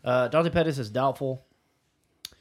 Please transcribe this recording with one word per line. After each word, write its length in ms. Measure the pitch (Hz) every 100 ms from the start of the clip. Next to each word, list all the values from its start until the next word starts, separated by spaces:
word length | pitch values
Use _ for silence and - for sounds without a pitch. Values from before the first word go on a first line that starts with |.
Uh, 240 | - 127 120
Dante 220 | 147 165
Pettis 280 | 175 160 139
is 120 | 113
doubtful, 540 | 113 135 127 135 131 - _ _ _ _ _ _ _ - -